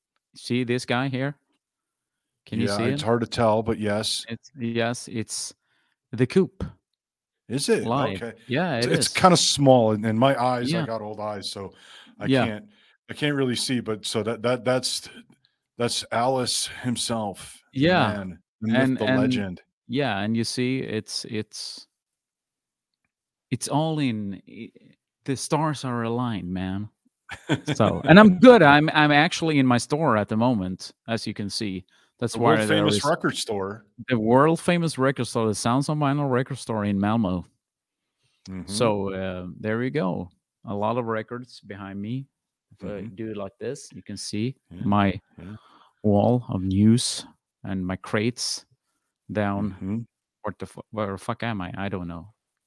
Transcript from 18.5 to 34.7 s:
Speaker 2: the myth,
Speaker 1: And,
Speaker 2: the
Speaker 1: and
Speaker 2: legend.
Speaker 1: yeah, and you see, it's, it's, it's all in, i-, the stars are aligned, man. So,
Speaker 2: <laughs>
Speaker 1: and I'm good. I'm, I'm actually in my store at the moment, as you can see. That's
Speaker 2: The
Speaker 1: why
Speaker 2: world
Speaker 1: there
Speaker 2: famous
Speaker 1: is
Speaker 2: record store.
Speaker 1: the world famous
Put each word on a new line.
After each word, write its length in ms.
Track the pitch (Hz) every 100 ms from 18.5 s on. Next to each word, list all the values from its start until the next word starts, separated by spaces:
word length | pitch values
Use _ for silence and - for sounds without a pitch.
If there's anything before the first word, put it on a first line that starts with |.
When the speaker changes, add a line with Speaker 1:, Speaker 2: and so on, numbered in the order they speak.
| _
Speaker 2:
the 60 | 110
myth, 100 | 120
Speaker 1:
And, 160 | 131 123
Speaker 2:
the 60 |
Speaker 1:
and 160 | 110 131
Speaker 2:
legend. 420 | 131 123 98 87 _ _ -
Speaker 1:
yeah, 320 | 123 135 98
and 160 | 104 113
you 60 |
see, 360 | 113 - 127 131
it's, 440 | 110 107 - - -
it's, 600 | 110 104 - - - - _ _ _ _ _ _ _ _ _ _ _ _ _ _ _ _
it's 180 | 123 -
all 300 | 143 160 156
in, 420 | 135 107 101 92 -
i-, 220 | - 113 - _ _ _ _
the 120 | - 127
stars 480 | - 156 156 139
are 180 | 131 120
aligned, 500 | 117 120 123 101 87
man. 360 | 92 92 98 107 - _ _ - - - 143 -
So, 260 | - 107 87
Speaker 2:
<laughs> 40 |
Speaker 1:
and 140 | 139 185
I'm 200 | 214 180
good. 240 | 247 233
I'm, 260 | 147 147 156
I'm 200 | 156 151
actually 460 | 143 170 - 165 147
in 80 | 131
my 120 | 120
store 380 | - 147 156 110
at 120 | 101
the 80 | 110
moment, 560 | 120 113 92 92 - - -
as 180 | 113 -
you 80 |
can 160 | 101 101
see. 340 | - 107 92 - _ _ _
That's 140 | 120
Speaker 2:
The 60 | 113
Speaker 1:
why 160 | 117
Speaker 2:
world 60 | 113 107
Speaker 1:
there 100 | 104
Speaker 2:
famous 180 | - 104
Speaker 1:
is 80 |
Speaker 2:
record 320 | 147 170 151 -
store. 480 | - 104 95 113 - - 117
Speaker 1:
the 100 | 120
world 400 | 110 127 151 165
famous 360 | -